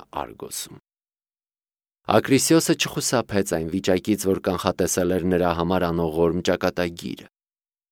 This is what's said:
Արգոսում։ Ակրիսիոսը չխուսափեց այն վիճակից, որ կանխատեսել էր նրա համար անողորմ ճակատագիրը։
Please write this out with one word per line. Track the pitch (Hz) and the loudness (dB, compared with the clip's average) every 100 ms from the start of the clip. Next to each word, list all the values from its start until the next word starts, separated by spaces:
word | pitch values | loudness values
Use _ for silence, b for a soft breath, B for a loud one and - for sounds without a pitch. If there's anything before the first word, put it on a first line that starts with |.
| - | -12
Արգոսում։ | 73 62 - - - - - _ _ _ _ _ _ _ _ _ _ _ _ - | -10 -10 -12 -14 -12 -14 -16 _ _ _ _ _ _ _ _ _ _ _ _ 0
Ակրիսիոսը | 110 - 131 - 160 - 165 | 2 4 2 4 4 4 0
չխուսափեց | - - - 127 - 101 98 | 0 -4 -2 -2 0 -2 0
այն | 82 82 | -2 -2
վիճակից, | 92 98 92 107 101 | -2 0 0 2 0
որ | 95 92 | 2 0
կանխատեսել | 101 90 98 - 87 - 90 | 0 -2 0 0 0 0 0
էր | 92 90 | 0 2
նրա | 87 87 | 2 2
համար | 85 85 92 | 0 0 0
անողորմ | 85 85 82 78 85 87 | 0 0 -2 2 0 0
ճակատագիրը։ | 90 90 92 87 87 85 - - - _ _ _ _ _ _ | -2 0 0 -2 -6 -6 -12 -12 -16 _ _ _ _ _ _